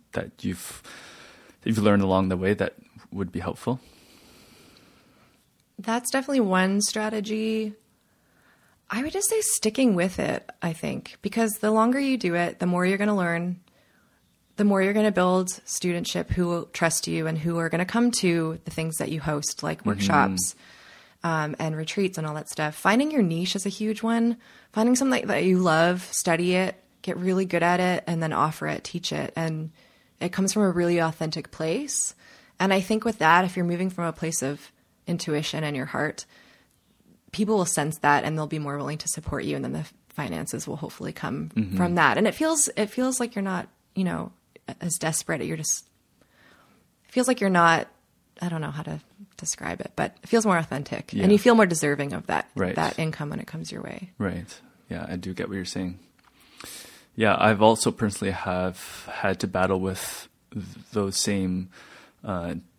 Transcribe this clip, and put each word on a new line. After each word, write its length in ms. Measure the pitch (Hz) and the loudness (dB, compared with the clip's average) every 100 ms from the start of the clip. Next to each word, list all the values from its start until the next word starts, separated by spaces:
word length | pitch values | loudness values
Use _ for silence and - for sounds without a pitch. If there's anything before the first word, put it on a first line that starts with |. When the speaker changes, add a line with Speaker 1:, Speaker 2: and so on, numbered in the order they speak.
| _ | _
Speaker 1:
that 180 | - - - | -8 -8 -8
you've, 420 | - - - - - - - - - - - _ | -6 -6 -10 -16 -18 -20 -20 -20 -20 -20 -20 _
that 80 | - | -2
you've 160 | 107 | 2
learned 180 | 104 101 | 4 4
along 280 | 98 92 95 | 6 4 2
the 80 | 90 | 0
way 160 | 95 | 0
that 180 | 101 98 - - - - | 0 0 -4 -20 -20 -12
would 180 | 98 92 | -8 -6
be 100 | 90 | -6
helpful? 380 | 87 - - 127 - - - - - - - - - - _ _ _ _ _ _ _ _ _ - | -6 -6 -4 -4 -6 -20 -20 -20 -20 -20 -20 -20 -20 -20 _ _ _ _ _ _ _ _ _ -10
Speaker 2:
That's 320 | 202 233 247 | -2 -2 0
definitely 300 | 269 262 277 | -2 0 2
one 400 | 208 185 190 196 | 4 4 4 2
strategy. 880 | 208 214 214 220 202 220 220 220 214 208 _ _ _ _ _ _ _ _ _ _ - | 0 0 -2 -4 -4 -2 -2 -2 -4 -8 _ _ _ _ _ _ _ _ _ _ -8
I 120 | 208 | -4
would 100 | 302 | -2
just 180 | 381 403 | -2 0
say 100 | 440 | 0
sticking 540 | 415 - 214 220 262 | 0 0 0 2 4
with 240 | 180 190 185 | 4 0 0
it, 300 | - - - - | -2 -4 -6 -8
I 120 | 165 | -6
think, 440 | 165 151 135 - - | -4 -6 -6 -10 -10
because 300 | 202 220 226 220 | -6 -2 -2 0
the 100 | 214 | 2
longer 280 | 220 226 262 | 4 4 2
you 200 | 277 254 | 0 0
do 160 | 180 | 0
it, 240 | 170 175 - | 0 0 -2
the 80 | 180 | 0
more 180 | 175 | 2
you're 140 | 180 196 | 2 4
gonna 180 | 208 202 | 4 2
learn, 440 | 175 170 175 180 _ _ _ _ _ _ _ _ _ - | 2 0 -2 -6 _ _ _ _ _ _ _ _ _ 2
the 80 | |
more 180 | 208 196 | 4 4
you're 100 | 190 | 4
gonna 200 | 208 214 | 4 2
build 360 | 185 180 185 185 - - | 4 4 4 0 -6 -8
studentship 640 | - 180 175 175 175 - | -4 -2 -2 -2 -4 -2
who 160 | 185 175 | 0 0
will 180 | 170 - | -2 -4
trust 400 | - 165 - - | -2 0 0 -2
you 180 | 165 160 | -2 -2
and 120 | 160 | -2
who 180 | 170 170 | -2 0
are 100 | 165 | 0
gonna 180 | 170 180 | 0 0
come 240 | 233 240 | 2 2
to 500 | 233 180 170 160 165 | 2 2 2 0 -4
the 60 | - | -8
things 260 | - 160 156 | -6 -4 -4
that 120 | 139 | -4
you 100 | 156 | -4
host, 420 | 147 151 151 - | -2 -2 -2 -4
like 160 | 156 156 | -6 -4
Speaker 1:
Mm-hmm. 80 | 214 | -2
Speaker 2:
workshops, 680 | 98 196 143 196 185 180 - - - - - - _ | 0 2 4 4 0 -4 -6 -18 -20 -20 -20 -20 _
um, 320 | 170 160 151 - | -4 -2 -4 -4
and 180 | 160 156 | -4 -4
retreats 420 | 160 - 190 185 | -6 -2 -2 -2
and 80 | 156 | -6
all 80 | |
that 140 | 151 151 | -6 -8
stuff. 240 | - 151 | -4 -4
Finding 360 | - 190 226 302 | 0 2 4 4
your 120 | 302 | 2
niche 320 | 185 165 180 196 | 2 2 -2 -2
is 80 | 196 | -4
a 40 | |
huge 320 | 190 214 220 | -4 -4 -2
one. 340 | 226 233 233 233 - - - | 0 2 2 0 -8 -20 -8
Finding 240 | 214 233 247 | 0 4 4
something 300 | 269 254 202 | 4 0 0
that 180 | 143 | 0
you 140 | 180 180 | 4 4
love, 440 | 180 160 170 180 - | 6 6 4 2 -2
study 420 | - - 165 180 180 | -4 0 0 2 2
it, 200 | 185 - _ _ | 0 -4 _ _
get 140 | - 180 | -8 -4
really 280 | 180 185 | 0 0
good 180 | 190 175 | 0 2
at 180 | 170 180 | 2 4
it, 240 | 180 180 - | 2 0 -2
and 160 | 170 | -2
then 100 | 160 | 0
offer 340 | 95 151 156 151 | 2 0 0 -6
it, 180 | 151 | -6
teach 280 | - 170 - | -6 -8 -4
it. 200 | 151 139 - | -4 -4 -4
And 340 | 165 156 156 - _ _ _ - | -4 -4 -8 -12 _ _ _ -8
it 120 | 170 | -6
comes 200 | 175 190 | -2 0
from 100 | 208 | 2
a 80 | 202 | 2
really 280 | 175 175 175 | 4 2 2
authentic 520 | 165 160 160 160 - | 2 0 -4 -6 -10
place. 640 | - 160 202 294 - - - - - - - | -6 -2 -2 -2 -4 -4 -6 -20 -20 -12 0
And 140 | 196 | 2
I 80 | 190 | 2
think 240 | 180 220 | 2 0
with 140 | 233 220 | 0 2
that, 260 | 160 175 | 6 6
if 120 | 185 185 | 6 0
you're 80 | 175 | 0
moving 240 | 175 185 | 0 -2
from 140 | 185 | -2
a 80 | 170 | -6
place 300 | 160 165 165 | -4 -4 -2
of 280 | 135 143 - _ _ _ - | -4 -6 -10 _ _ _ -6
intuition 560 | 170 - 151 156 151 | -4 -2 -2 -2 -4
and 120 | 151 143 | -4 -4
your 100 | 135 | -4
heart, 380 | - 151 - - _ _ _ _ _ _ _ _ _ _ | -2 -2 -4 -14 _ _ _ _ _ _ _ _ _ _
people 240 | - 214 220 | -2 2 2
will 80 | 175 | 2
sense 320 | - 151 156 | 0 -2 0
that, 260 | 147 143 | 4 4
and 120 | - 156 | 2 -2
they'll 100 | 151 | -4
be 120 | 156 | -4
more 180 | 143 143 | -4 -4
willing 200 | 143 156 | -6 -6
to 100 | - | -6
support 360 | - - 139 | -6 -4 -4
you. 120 | - 143 | -2 -4
And 80 | |
then 80 | 131 | -4
the 140 | 151 151 - _ | -6 -8 -12 _
finances 580 | - 131 80 - - - | -8 -6 -6 -6 -8 -8
will 80 | 143 | -8
hopefully 360 | 151 - 95 | -10 -10 -10
come 380 | - - 147 160 | -8 -6 -6 -6
Speaker 1:
Mm-hmm. 220 | 220 95 185 | -4 -2 0
Speaker 2:
from 200 | 175 175 | 2 4
that. 200 | 147 131 | 4 4
And 100 | 208 | 2
it 80 | |
feels, 340 | - 320 320 - - | 2 0 2 0 0
it 100 | 214 | -4
feels 320 | - 254 254 | -2 -2 0
like 140 | 240 | -4
you're 80 | 208 | -4
not, 260 | 196 185 - _ _ | -4 -4 -6 _ _
you 100 | - | -4
know, 280 | 185 170 - - _ - - - | -2 -2 -6 -12 _ -20 -16 -8
as 140 | 175 156 | -6 -2
desperate. 460 | 156 160 - 160 | -2 -2 -2 -4
You're 120 | 147 160 | -4 -4
just, 260 | 151 - - _ _ _ _ _ _ _ _ _ _ _ _ | -4 -6 -8 _ _ _ _ _ _ _ _ _ _ _ _
it 40 | |
feels 160 | 247 247 | 0 2
like 120 | 247 | 2
you're 100 | 196 | 2
not, 380 | 180 165 165 - _ _ _ _ - | 6 6 6 2 _ _ _ _ -8
I 80 | 175 | -6
don't 120 | 165 | -4
know 80 | 143 | -6
how 120 | 143 | -6
to 160 | 156 151 - 196 202 - | -8 -10 -12 -20 -20 -12
describe 440 | 160 - 170 - | -8 -6 -6 -6
it, 120 | - - | -6 -4
but 200 | - - | -4 -4
it 60 | - | 0
feels 160 | 233 | 2
more 140 | 214 175 | 4 2
authentic, 540 | 160 135 139 - - | 0 -4 -6 -8 -6
Speaker 1:
Yeah. 80 | 208 | 2
Speaker 2:
and 100 | 190 | 6
you 60 | 208 | 6
feel 160 | 247 | 8
more 100 | 226 196 | 6 6
deserving 460 | 165 147 143 139 | 4 0 0 -2
of 140 | 90 - | -6 -2
that, 240 | 78 - | -4 -2
Speaker 1:
Right. 200 | - 92 - | -4 -2 0
Speaker 2:
that 220 | 147 - | -2 0
income 320 | 160 - 147 | -4 -4 -6
when 100 | 151 | -8
it 60 | - | -10
comes 260 | 160 160 | -12 -10
your 80 | - | -10
way. 280 | - - 180 - | -10 -12 -12 -6
Speaker 1:
Right. 420 | 98 90 - - - _ - | -4 -4 -10 -16 -20 _ -12
Yeah, 160 | 85 - | -10 -8
I 80 | 90 | -8
do 160 | 92 | -6
get 160 | 92 - | -6 -6
what 60 | |
you're 100 | 95 | -6
saying. 340 | 92 98 92 90 _ _ _ _ _ - - - - - _ - | -6 -6 -6 -8 _ _ _ _ _ -20 -18 -18 -20 -20 _ 0
Yeah, 200 | 110 95 | 2 4
I've 240 | 107 104 | 4 6
also 280 | 110 113 - | 6 6 2
personally 420 | - 107 101 101 | 0 -2 -2 -4
have 760 | 87 - 90 92 92 - - - | -4 -4 -2 -2 -6 -12 -16 -12
had 300 | - 101 92 | -4 -2 -2
to 60 | 95 | -2
battle 340 | 92 92 95 | 0 2 2
with 480 | 95 92 - - - _ _ | 0 -4 -8 -12 -16 _ _
th-, 120 | 104 90 - - | -12 -12 -14 -8
those 240 | 107 98 95 | -2 -2 0
same, 540 | - 98 92 92 92 - - - - _ | -2 0 0 -2 -6 -12 -20 -20 -20 _
uh, 320 | - 90 85 82 - | -8 -6 -4 -8 -10